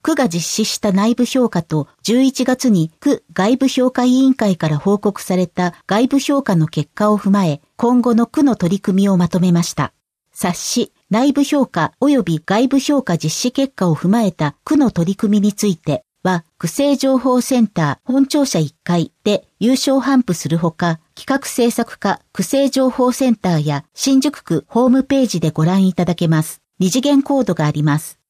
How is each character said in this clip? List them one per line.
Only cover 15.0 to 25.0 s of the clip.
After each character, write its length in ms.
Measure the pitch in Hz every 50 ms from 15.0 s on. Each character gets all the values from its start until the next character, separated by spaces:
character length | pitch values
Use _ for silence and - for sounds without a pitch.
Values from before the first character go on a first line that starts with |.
| 170 175
り 60 | 196
組 240 | - - 202 208 208
み 80 | 196
に 60 | 208 202
つ 140 | - 214
い 80 | 208 175
て 280 | - _ 156 143 - _ _ _ _ -
は、 220 | 185 185 170 - _ _
区 100 | _ -
政 300 | 165 - - 277 285 285
情 220 | - 269 269 269 254
報 220 | 247 262 254 247
セ 180 | 240 - 262 247
ン 80 | 226
タ 320 | 214 _ 175 160 147 131 _ _
ー 60 | -
本 140 | 247 277 269
庁 200 | 269 - 294 277
舎 120 | 262 -
一 160 | 175 156 139 _ _ _
階 280 | - 175 170 160 - _ _ _
で 240 | 208 208 - _ _ _ _
有 140 | 190 233 262
償 260 | 262 - 285 269 269
頒 240 | 240 269 277 254 240
布 80 | - 175
す 140 | - - 135
る 80 | 160
ほ 140 | 170 170 165
か、 280 | - - 180 170 160 - _ _ _
企 260 | - - - 269 277 -
画 40 |
制 220 | - - - 233 240
作 300 | - - 233 - - _
課 220 | - 202 185 - _ _
区 100 | _ -
政 300 | 190 - - 269 277 269
情 180 | - 269 262 254
報 220 | 240 - 247 247
セ 180 | 240 - 269 254
ン 60 | 226
タ 200 | - - 185 170
ー 100 | 156 147
や 180 | 151 147 143 - _ _
新 280 | - - 277 269 269
宿 200 | 269 294 285 -
区 240 | _ - 170 147 -
ホ 180 | _ - 233 254
ー 40 | 262
ム 140 | 254 269